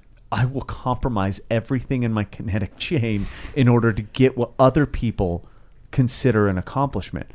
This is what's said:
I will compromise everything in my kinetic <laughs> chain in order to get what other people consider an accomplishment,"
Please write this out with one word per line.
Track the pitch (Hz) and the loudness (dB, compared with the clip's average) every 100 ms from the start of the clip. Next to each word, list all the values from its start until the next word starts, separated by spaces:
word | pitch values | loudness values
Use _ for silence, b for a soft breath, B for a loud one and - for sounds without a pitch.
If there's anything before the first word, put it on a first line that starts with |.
| - - - | -12 -20 -8
I | 101 127 | -2 -2
will | 135 | -2
compromise | - - 127 123 135 110 95 95 - | -8 -8 -4 -2 -2 0 -2 -4 -2
everything | 117 - 131 - 131 | -4 -2 -4 -2 -2
in | 120 | 0
my | 110 | 0
kinetic | 104 - 110 101 98 - | -2 -6 -4 -4 -4 -8
<laughs> | - | -4
chain | 160 113 104 95 B B - | -2 0 -2 -4 B B 2
in | 123 | 4
order | 120 113 | 4 4
to | 104 | 0
get | 104 - 131 120 | -4 2 2 2
what | 117 - | -4 4
other | 131 151 139 | 4 4 0
people | - 117 - 95 85 b b b b b | 0 -4 -2 -2 -2 b b b b b
consider | - 123 - 127 110 101 | 0 0 2 2 4 2
an | 92 | 0
accomplishment," | - 131 143 104 - 80 - | -4 -4 -2 -4 -8 -10 -12